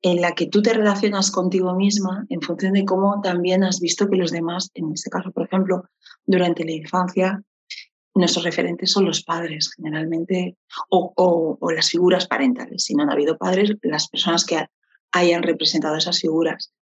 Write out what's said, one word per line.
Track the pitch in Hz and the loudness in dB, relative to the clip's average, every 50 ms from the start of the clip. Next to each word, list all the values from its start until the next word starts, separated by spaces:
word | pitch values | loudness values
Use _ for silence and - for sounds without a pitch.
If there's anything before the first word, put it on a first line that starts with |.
| - | 2
en | 185 175 170 | 2 2 2
la | 175 175 170 | 2 0 0
que | - 160 | -2 -4
tú | 147 - 208 | 2 2 2
te | 208 233 226 | 4 4 2
relacionas | 214 214 208 196 196 220 208 202 196 190 - | 4 2 2 2 2 0 0 0 0 -2 0
contigo | - 185 180 185 185 185 185 180 180 | 0 0 0 0 0 0 0 0 0
misma | 185 196 202 208 208 190 190 190 202 - - | 2 2 2 2 2 0 -2 -4 -6 -6 -6
en | 175 170 | -6 -6
función | - - 170 165 190 190 196 | -4 -6 -4 -2 0 2 2
de | 196 190 | 2 2
cómo | 196 185 185 196 202 202 208 | 2 2 2 2 2 0 0
también | 202 185 175 175 175 180 185 185 190 | -2 -2 -2 0 0 2 2 2 2
has | 185 185 - | 2 0 -2
visto | 175 170 - - 208 196 | -2 -2 0 0 0 2
que | 196 | 2
los | 185 175 160 | 0 0 0
demás, | 165 170 165 170 175 185 185 - _ | -2 -2 -4 -4 -4 -6 -8 -8 _
en | - 165 156 156 | -6 -6 -6 -6
este | - - - | -8 -10 -6
caso, | - 185 - 190 | -6 -6 -6 -6
por | - - 165 | -6 -6 -6
ejemplo, | - - 190 190 185 180 180 - _ _ _ _ - - _ _ | -2 0 0 2 0 -2 -4 -4 _ _ _ _ -20 -20 _ _
durante | - 190 180 180 175 170 170 165 | 2 2 4 4 2 0 -2 -4
la | 165 | -6
infancia, | 160 156 156 - - 185 185 180 - 190 185 190 208 202 - _ _ _ _ _ - - - _ _ _ _ _ _ | -6 -8 -8 -4 -2 -2 -2 0 0 0 0 0 0 -4 -8 _ _ _ _ _ -18 -18 -18 _ _ _ _ _ _
nuestros | 196 180 165 - 175 165 | 2 2 2 0 0 -2
referentes | 175 165 - 170 175 175 175 185 - | -2 -2 -2 -2 -2 -4 -2 -2 0
son | - 202 190 | 2 2 2
los | 165 156 - - | 2 0 -4 -4
padres, | - 170 170 170 160 156 156 156 - - | -4 -4 -4 -4 -6 -4 -4 -6 -6 -6
generalmente, | - 156 156 151 156 160 160 165 165 170 - 190 180 180 180 - _ _ _ - - - _ | -10 -8 -6 -4 -4 -4 -2 -4 -4 -2 -2 -2 -2 -2 -4 -8 _ _ _ -12 -12 -4 _
o, | - - - - - | 0 0 0 0 0
o, | - 180 180 170 170 160 156 - - | 2 4 4 4 2 2 0 -2 -4
o | - 175 | -2 -2
las | 165 160 160 - | -2 0 0 0
figuras | - 170 180 180 180 175 - | 2 4 4 4 4 4 0
parentales. | - - 120 135 127 123 123 123 - - - - | -2 -2 2 2 2 2 0 -6 -10 -6 -8 -4
Si | - 151 | -2 0
no | 143 147 | 0 2
han | 143 | 2
habido | 147 - 147 151 160 | 2 2 0 0 0
padres, | - 185 180 185 190 208 208 214 - - | -2 0 0 2 2 2 2 0 -2 -2
las | - 151 156 - - | -4 -2 -2 -4 -4
personas | - - - 185 170 170 - | -4 -2 -2 0 0 0 0
que | - 170 156 160 - _ _ _ _ _ _ _ _ | -2 -2 -4 -4 -6 _ _ _ _ _ _ _ _
hayan | - 180 180 175 170 170 165 | 0 2 4 4 2 2 2
representado | 165 156 - 156 151 - 160 151 156 156 | 0 -2 0 0 0 0 0 0 0 -2
esas | 156 - 175 165 - | -2 -2 -2 -2 -2
figuras. | - 165 156 160 165 160 - - - _ _ _ | -2 0 0 2 0 0 -2 -6 -12 _ _ _